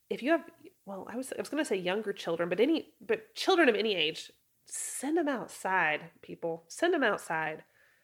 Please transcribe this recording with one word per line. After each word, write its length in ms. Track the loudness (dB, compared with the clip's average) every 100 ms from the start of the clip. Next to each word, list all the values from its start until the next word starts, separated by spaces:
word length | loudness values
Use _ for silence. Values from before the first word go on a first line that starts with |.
| -8
if 140 | -4
you 80 | 2
have, 140 | 2 0 -20 -20 _ -14
well, 200 | -12 -8
I 60 | -8
was, 160 | -6 -6
I 40 |
was 80 | -4
gonna 160 | -2 0
say 100 | 0
younger 380 | 0 -2 -2
children, 340 | -4 -2 -2 0
but 140 | 2
any, 320 | 4 2 -2 _ -2
but 300 | -2 -4 -4
children 320 | 2 6 6
of 80 | 4
any 180 | 2
age, 380 | 0 0 -2 -10 _ _ _ -12
send 440 | -8 -8 -6 -2 0
'em 100 | 0
outside, 840 | -2 -6 -6 0 2 4 0 -4 _
people. 420 | -16 -8 -6 -6 -10
Send 260 | -2 2 4
'em 80 |
outside. 600 | 2 2 -2 -2 -2 -6 -14 _ _ _